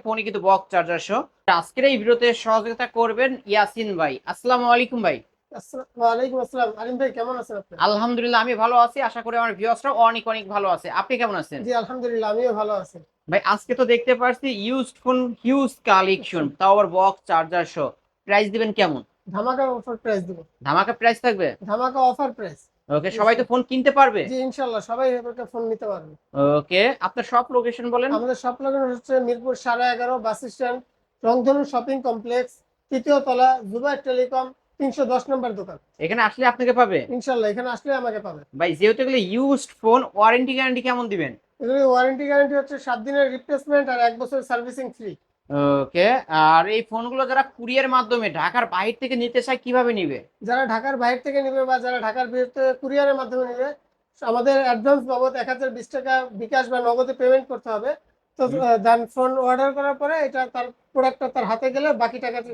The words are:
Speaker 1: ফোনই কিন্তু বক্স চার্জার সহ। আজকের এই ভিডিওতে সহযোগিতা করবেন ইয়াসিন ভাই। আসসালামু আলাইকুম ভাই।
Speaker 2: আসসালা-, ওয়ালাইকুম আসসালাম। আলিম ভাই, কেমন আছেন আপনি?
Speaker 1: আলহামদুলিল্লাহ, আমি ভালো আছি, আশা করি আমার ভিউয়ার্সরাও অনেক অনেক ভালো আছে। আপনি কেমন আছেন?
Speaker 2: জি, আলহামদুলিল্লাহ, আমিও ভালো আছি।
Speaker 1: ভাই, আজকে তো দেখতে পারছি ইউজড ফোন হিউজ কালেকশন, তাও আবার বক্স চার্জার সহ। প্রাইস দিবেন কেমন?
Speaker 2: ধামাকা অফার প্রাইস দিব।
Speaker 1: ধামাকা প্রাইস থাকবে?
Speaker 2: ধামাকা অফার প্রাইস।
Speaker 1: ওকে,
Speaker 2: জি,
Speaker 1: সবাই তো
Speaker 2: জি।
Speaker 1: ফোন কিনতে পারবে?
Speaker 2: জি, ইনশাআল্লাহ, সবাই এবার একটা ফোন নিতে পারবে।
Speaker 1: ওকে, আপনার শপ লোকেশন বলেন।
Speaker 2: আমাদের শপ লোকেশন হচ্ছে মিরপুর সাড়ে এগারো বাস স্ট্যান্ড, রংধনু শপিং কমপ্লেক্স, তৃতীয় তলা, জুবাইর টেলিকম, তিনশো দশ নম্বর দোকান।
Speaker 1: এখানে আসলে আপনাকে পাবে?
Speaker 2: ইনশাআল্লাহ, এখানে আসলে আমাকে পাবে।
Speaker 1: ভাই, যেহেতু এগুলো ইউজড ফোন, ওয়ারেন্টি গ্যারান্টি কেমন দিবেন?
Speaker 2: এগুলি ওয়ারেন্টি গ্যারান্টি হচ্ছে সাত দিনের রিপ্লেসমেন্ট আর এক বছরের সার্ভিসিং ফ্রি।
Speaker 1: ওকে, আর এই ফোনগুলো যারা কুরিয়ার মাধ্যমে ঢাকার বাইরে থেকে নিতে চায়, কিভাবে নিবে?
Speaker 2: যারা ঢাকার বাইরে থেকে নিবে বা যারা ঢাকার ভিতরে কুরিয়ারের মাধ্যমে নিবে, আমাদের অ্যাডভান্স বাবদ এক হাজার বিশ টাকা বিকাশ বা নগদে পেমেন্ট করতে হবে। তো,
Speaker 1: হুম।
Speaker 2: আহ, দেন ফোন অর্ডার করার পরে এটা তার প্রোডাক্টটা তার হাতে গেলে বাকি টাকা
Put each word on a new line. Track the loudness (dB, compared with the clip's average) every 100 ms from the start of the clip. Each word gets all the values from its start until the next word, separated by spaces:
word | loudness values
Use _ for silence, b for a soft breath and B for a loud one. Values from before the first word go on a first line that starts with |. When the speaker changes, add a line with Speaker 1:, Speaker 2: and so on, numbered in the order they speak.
| -4
Speaker 1:
ফোনই | -6 -6
কিন্তু | -2 2
বক্স | 2 2
চার্জার | -2 0 -2 -4
সহ। | -4 -4 _ 0 0
আজকের | 0 0 2
এই | 2
ভিডিওতে | 2 2 2 0 0
সহযোগিতা | 0 0 -6 -4
করবেন | 0 0 0 -2 -2 -2
ইয়াসিন | 2 2 0 -6 -2
ভাই। | -2 -2 -8
আসসালামু | -6 0 2 4
আলাইকুম | 2 2 -2 -2
ভাই। | -2 -6 _ _ -20
Speaker 2:
আসসালা-, | -16 -16 -16 0
ওয়ালাইকুম | 0 2 -2 -4
আসসালাম। | -6 -2 -4 -4
আলিম | -8 -4
ভাই, | -4 -4
কেমন | -6 -6
আছেন | -8 -12
আপনি? | -12 0 2
Speaker 1:
আলহামদুলিল্লাহ, | 2 0 0 2 2 2
আমি | 2
ভালো | 4 4 4
আছি, | 2 -4
আশা | -4 -6
করি | -2
আমার | -2 0
ভিউয়ার্সরাও | -2 0 0 4 4
অনেক | 2 -4
অনেক | -6 -4 -2
ভালো | 0 -2
আছে। | -2 -4
আপনি | -2 -2
কেমন | -2 -4
আছেন? | -8 -8
Speaker 2:
জি, | -4 -4
আলহামদুলিল্লাহ, | -4 -6 -4 -2 -2
আমিও | 0 0
ভালো | 0 -2
আছি। | -4 -6 -14 -20 _ -4
Speaker 1:
ভাই, | -2 0
আজকে | 0 -2 0
তো | 2
দেখতে | 2 2 2
পারছি | 2 -2 -4 -4 -4
ইউজড | -4 -4 -6
ফোন | -2 0 0 -4
হিউজ | 0 2 0 -2 2
কালেকশন, | 4 4 0 -2 -4 -4 2
তাও | 4 6
আবার | 4 4
বক্স | 2 2 0
চার্জার | 0 0 -2 -4
সহ। | -4 -4 -6 _ _ 0
প্রাইস | 2 2
দিবেন | 0 -2 2
কেমন? | 0 0 -8 _ -10
Speaker 2:
ধামাকা | -6 -2 0 -2 -2
অফার | -8 -8
প্রাইস | -4 -4 -4
দিব। | -12 -16 _ 0
Speaker 1:
ধামাকা | 2 2 2
প্রাইস | 2 2 2
থাকবে? | 2 0 -2 -4
Speaker 2:
ধামাকা | -2 0 2 2
অফার | 2 -2 -4
প্রাইস। | -12 -12 _ _ -4 -2
Speaker 1:
ওকে, | -2
Speaker 2:
জি, | 0
Speaker 1:
সবাই | 2 2
তো | 2
Speaker 2:
জি। |
Speaker 1:
ফোন | 0 0
কিনতে | 0 2 6
পারবে? | 4 4 -2
Speaker 2:
জি, | -4 -6
ইনশাআল্লাহ, | -4 -4 -4 -6
সবাই | -2 0 -2
এবার | -4
একটা | -12 -12
ফোন | -8 -6
নিতে | -6 -6
পারবে। | -8 -10 -20 _ 0 2 2
Speaker 1:
ওকে, | 2 2 2 0 -4
আপনার | -4 -2
শপ | 0 0 0
লোকেশন | -2 -4 -2 0
বলেন। | 0 0
Speaker 2:
আমাদের | -2 -4
শপ | -6 -4 -2
লোকেশন | -2 -2 -4
হচ্ছে | -2 0 0
মিরপুর | -2 -4 -4 -2
সাড়ে | 0 0
এগারো | 0 -2 -2 -4
বাস | -6 -8
স্ট্যান্ড, | -6 -4 -6 -10 _ _ _ 0
রংধনু | 2 4 2 0
শপিং | -4 -4 -4 -4
কমপ্লেক্স, | -4 -2 -2 -4 _ _ _ -6
তৃতীয় | -2 2 2 2
তলা, | 4 4 4 -2
জুবাইর | -4 -4 -2 -2
টেলিকম, | 0 0 -2 -4 -8 _ -4
তিনশো | -4 0 0
দশ | 0 -2
নম্বর | -4 -4 -6
দোকান। | -10 -16 _ -6
Speaker 1:
এখানে | -2 0 0
আসলে | 2 0
আপনাকে | 2 2 2
পাবে? | 2 2 -2 -6
Speaker 2:
ইনশাআল্লাহ, | -4 -2 -2
এখানে | -2 -6 -8
আসলে | -4 -4
আমাকে | -4 -6 -10
পাবে। | -14 -14 -4
Speaker 1:
ভাই, | -2 2
যেহেতু | 2 2
এগুলো | 2 0 0
ইউজড | 0 2 0 -2 -4
ফোন, | 2 4 2 2
ওয়ারেন্টি | 4 4 2 -2
গ্যারান্টি | -2 -2 -2
কেমন | -2 -2
দিবেন? | -4 -4 -8 _ -8
Speaker 2:
এগুলি | -2 2 4
ওয়ারেন্টি | 4 2 0 0
গ্যারান্টি | 2 2 0
হচ্ছে | -4 -6 -6
সাত | -6 -2
দিনের | 0 0 0
রিপ্লেসমেন্ট | -4 -6 0 0 2
আর | 2 2
এক | 0
বছরের | -4 -6 -4
সার্ভিসিং | -4 -4 -10 -10 -12
ফ্রি। | -14 -14 _ _ -8
Speaker 1:
ওকে, | 0 2 2 0 2 4 2 0 4 6
আর | 6 4
এই | 0 -2
ফোনগুলো | -6 -6 -4 -2
যারা | 0 0 -4
কুরিয়ার | -4 0 2
মাধ্যমে | 0 0 -2 -2 -2
ঢাকার | -2 -2 -2
বাইরে | -2 -4 -4
থেকে | -4 -4
নিতে | -2 -2
চায়, | -2 -4
কিভাবে | -2 0 0
নিবে? | 0 -4 -6 -12 _
Speaker 2:
যারা | -4 -2 0
ঢাকার | -2 -4 -2
বাইরে | -2 -2
থেকে | -2 -2
নিবে | -2 -2 0
বা | 0
যারা | -2 -4
ঢাকার | -4 -4 -4
ভিতরে | -4 -4 -2 -2
কুরিয়ারের | -2 -2 0 2 0
মাধ্যমে | -2 -4 -4
নিবে, | -4 -6 -8 _ _ _ _
আমাদের | -2 0 4 4
অ্যাডভান্স | 2 2 4 2 2
বাবদ | 0 0 0
এক | -4
হাজার | -4 -6
বিশ | -8 -10 -8
টাকা | -2 -2 -2
বিকাশ | -8 -2 0 0
বা | 0
নগদে | 2 2 0
পেমেন্ট | 0 4 4 2
করতে | -8 -6
হবে। | -4 -4 -6 _ _ _ -4
তো, | -2
Speaker 1:
হুম। | 0
Speaker 2:
আহ, | 2 4
দেন | 4 2 2
ফোন | -2 0 2
অর্ডার | 2 2 2
করার | 0 -2 -2
পরে | -2 -2 -2
এটা | -2 -4
তার | -6 -10 -12 _
প্রোডাক্টটা | 0 0 0 -4 -2
তার | -2
হাতে | 0 -2 0
গেলে | 0
বাকি | 2 0 -2
টাকা | -8 -8 -8